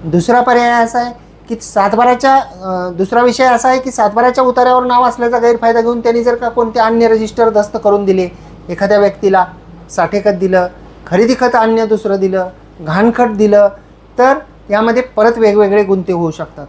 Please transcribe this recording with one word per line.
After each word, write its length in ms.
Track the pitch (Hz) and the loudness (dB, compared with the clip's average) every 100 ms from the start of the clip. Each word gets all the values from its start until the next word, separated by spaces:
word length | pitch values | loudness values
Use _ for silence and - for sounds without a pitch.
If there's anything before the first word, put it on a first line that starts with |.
दुसरा 360 | 165 170 170 240 | 0 -2 2 0
पर्याय 440 | 247 240 240 240 | 2 2 2 0
असा 140 | 233 240 | 0 -2
आहे 160 | 240 233 - - - | -6 -10 -20 -20 -12
की 80 | 226 | -12
सातबाराच्या, 720 | - 208 196 214 247 247 269 269 | -6 -2 0 2 2 2 2 2
अ, 540 | - 180 190 185 180 | 0 -12 -8 -6 -6
दुसरा 300 | 170 190 233 | -4 -2 2
विषय 220 | 247 240 | 2 2
असा 240 | 254 240 262 | 2 2 0
आहे 100 | 262 | 0
की 120 | 262 | -2
सातबाराच्या 540 | 240 208 208 247 247 | -2 -2 2 0 2
उतार्यावर 400 | 254 254 254 254 | 0 2 2 2
नाव 200 | 247 247 | 2 0
असल्याचा 340 | 247 233 240 240 | 0 0 -2 0
गैरफायदा 420 | 233 233 233 233 | 0 2 0 0
घेऊन 200 | 226 240 | 0 -2
त्यांनी 220 | 233 233 | -2 0
जर 120 | 233 | 0
का 140 | 240 240 | -2 -4
कोणते 320 | 233 226 233 | -2 -2 0
अन्य 280 | 220 226 233 | 0 2 2
रजिस्टर 400 | 226 220 - 226 | 2 -2 0 2
दस्त 280 | 208 208 220 | 2 -2 -2
करून 200 | 208 202 | 0 0
दिले, 240 | 196 190 180 - - - - | 0 0 -2 -8 -20 -20 -12
एखाद्या 300 | 175 196 208 | -6 0 2
व्यक्तीला 480 | 202 196 196 190 - - - - - | 2 0 0 2 0 -8 -20 -20 -10
साठे 300 | - 165 202 | -4 -2 0
खत 140 | 202 | -2
दिलं, 320 | 190 185 185 180 - - - - | -2 0 0 -2 -8 -20 -20 -4
खरेदी 280 | 180 226 247 | 0 0 0
खत 160 | 247 240 | 0 2
अन्य 300 | 226 226 220 | 2 0 0
दुसरं 300 | 214 208 196 | -2 -2 -2
दिलं, 320 | 190 190 185 - - - | -2 -2 -6 -10 -20 -14
घाणखत 560 | 160 170 226 233 240 208 | -4 0 0 2 -2 2
दिलं, 320 | 214 208 202 - - - - - | 2 4 2 -2 -20 -20 -14 0
तर 160 | 254 302 - - - | 2 2 -6 -20 -4
यामध्ये 320 | 202 226 220 | -2 0 0
परत 360 | 254 - 220 233 | -2 0 0 2
वेगवेगळे 460 | 220 208 202 208 | 2 4 2 2
गुंते 280 | 196 190 175 | 0 -2 -2
होऊ 180 | 175 165 | -4 -4
शकतात. 360 | 156 156 - | -6 -14 -14